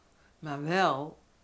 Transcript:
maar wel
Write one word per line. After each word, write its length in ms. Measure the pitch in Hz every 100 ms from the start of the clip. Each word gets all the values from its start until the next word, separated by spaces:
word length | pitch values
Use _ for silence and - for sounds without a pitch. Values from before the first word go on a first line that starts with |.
| _ _ _ _
maar 240 | 156 143
wel 560 | 147 180 180 135 151 - _ _